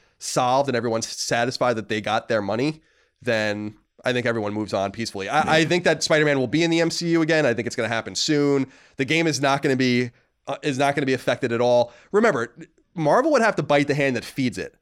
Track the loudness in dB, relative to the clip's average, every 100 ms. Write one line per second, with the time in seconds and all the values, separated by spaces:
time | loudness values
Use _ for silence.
0 | _ _ -6 0 2 2 2 0 0 -2
1 | -4 -8 -2 0 0 0 0 0 -4 -4
2 | -2 -4 -2 -2 -2 -2 -2 -4 _ _
3 | _ _ -2 0 0 -4 -8 -16 _ _
4 | -4 -2 -2 -2 -2 -4 -4 -2 -2 -4
5 | -8 -8 -4 -2 2 2 2 0 0 0
6 | 2 2 2 2 0 0 2 2 0 -2
7 | 0 0 2 2 2 0 -4 -4 -4 -4
8 | -4 -4 0 2 2 2 -2 -10 _ -6
9 | -2 0 0 0 0 0 0 2 2 0
10 | -2 -8 _ _ -12 -8 -4 0 0 0
11 | 0 -2 -2 -2 0 0 4 4 2 -4
12 | _ 2 2 2 -4 -10 -20 _ _ -2
13 | 2 4 4 4 2 2 2 2 2 0
14 | 0 -2 -4 -4 -2 -2 -8 -12